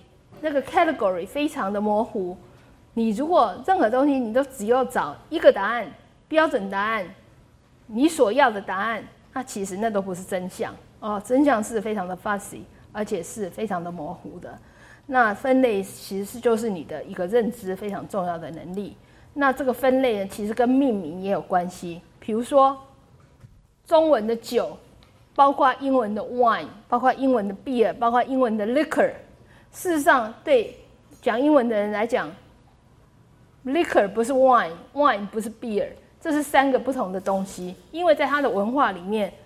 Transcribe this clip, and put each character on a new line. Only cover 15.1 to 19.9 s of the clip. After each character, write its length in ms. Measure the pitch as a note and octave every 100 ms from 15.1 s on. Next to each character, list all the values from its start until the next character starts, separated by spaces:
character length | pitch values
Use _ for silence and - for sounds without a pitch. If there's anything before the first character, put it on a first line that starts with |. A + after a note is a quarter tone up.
| B3+ A3+
分 260 | G3+ C4+ C4
类 220 | B3+ G3+
其 340 | F#3+ - - G3
实 80 |
是 140 | G3+ A#3+
就 180 | A#3 A3+
是 140 | A3+
你 140 | F#3
的 180 | C#3 D3+
一 100 | C#3
个 140 | F#3+ F3+
认 240 | A#3+ A3
知 240 | - F#3+
非 160 | F#3+ G#3
常 160 | G3 -
重 180 | G#3+
要 140 | F3 E3+
的 100 | D#3+
能 240 | D#3+ D#3 F#3
力。 200 | F#3+ - _ - -
那 200 | D4 C#4
这 120 | C4
个 80 | C4+
分 300 | B3 C4